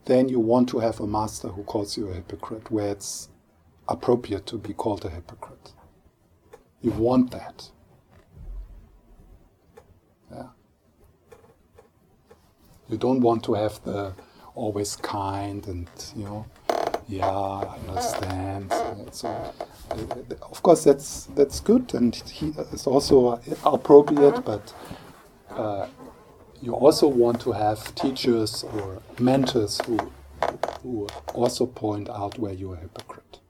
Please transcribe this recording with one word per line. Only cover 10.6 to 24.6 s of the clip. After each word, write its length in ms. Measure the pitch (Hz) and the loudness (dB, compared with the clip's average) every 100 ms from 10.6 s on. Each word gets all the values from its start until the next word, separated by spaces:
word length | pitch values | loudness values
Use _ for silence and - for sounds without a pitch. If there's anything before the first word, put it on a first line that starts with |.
| _ _ _ _ _ _ _ - _ _ _ - _ _ _ _ _ - _ _ _ - - | _ _ _ _ _ _ _ -20 _ _ _ -20 _ _ _ _ _ -20 _ _ _ -20 -10
You 100 | 110 | -2
don't 220 | 127 127 | 0 4
want 240 | 120 117 | 4 2
to 100 | 117 | 0
have 280 | 107 107 - | -2 -2 -4
the 300 | - 101 98 92 - - - | -10 -8 -8 -12 -20 -20 -20
always 420 | - 110 101 101 - | -8 -6 -4 -6 -6
kind 680 | - 104 98 98 101 101 101 | -8 -6 -4 -6 -6 -8 -10
and, 220 | 90 87 - - 110 | -10 -10 -14 -16 -12
you 80 | |
know, 220 | 101 104 110 - - - - - - | -10 -10 -12 -14 -4 -2 -2 -6 -8
"Yeah, 200 | 95 95 | -4 -2
I 500 | 95 98 98 101 - - | 0 -2 -4 -8 -10 -8
understand." 840 | 95 - - 92 92 95 98 98 - 226 - - | -6 -4 -4 -6 -6 -6 -8 -4 -4 -4 -8 -14
So, 160 | - - | -10 -8
uh, 1080 | - - - - - - - - 123 - - - | -6 -8 -12 -14 -14 -10 -8 -8 -10 -10 -14 -14
of 120 | - | 2
course, 220 | 190 160 | 6 8
that's, 400 | 156 139 - - - | 8 4 2 -12 -8
that's 260 | - 139 - | 2 2 2
good, 340 | - 240 247 | 4 4 4
and 200 | 123 120 | 0 0
he 340 | - - - 156 151 147 | 0 -14 -8 -8 -6 -10
is 140 | - - | -6 2
also 540 | 135 - 143 123 120 - 151 | 2 6 6 6 0 -6 0
appropriate, 800 | 147 127 - 143 147 147 143 247 | 2 2 10 10 10 6 6 6
but, 280 | - 104 | -4 -6